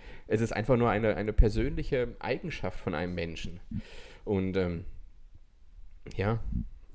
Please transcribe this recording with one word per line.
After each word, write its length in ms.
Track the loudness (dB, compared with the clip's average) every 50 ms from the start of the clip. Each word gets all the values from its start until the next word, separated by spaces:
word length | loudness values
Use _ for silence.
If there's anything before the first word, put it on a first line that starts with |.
| -16 -14 -14 -14 -2
es 140 | 0 2 2
ist 100 | 2 2
einfach 260 | 0 0 4 4 6
nur 120 | 6 6 4
eine, 260 | 4 4 4 2 2
eine 160 | 2 0 4
persönliche 840 | 6 8 8 8 6 4 2 2 0 -2 -2 0 0 0 0 -2 -4 -6
Eigenschaft 600 | -4 -2 -2 -2 -2 -6 -4 -4 -4 -4 -4 -4
von 160 | -4 -2 -2
einem 180 | -2 -2 -2 -2
Menschen. 460 | -2 -4 -4 -4 -6 -6 -8 -8 -10 -10 -8 -8 -8 -8 -8 -12 -14 -14 -16 -18 -10 -2
Und, 320 | 0 2 2 2 2 2
ähm, 280 | 2 2 2 0 -2 -4 -6 -8 -10 -12 -14 -16 -18 -18 -18 -18 -20 -20 -20 -20 -20 -20 -20 -18 -16 -16 -16 -16 -14 -12 -8 -4
ja. 240 | 0 2 2 2 0 -2 -2 -2 -2 -4 -4 -8 -14 -16 -18 -18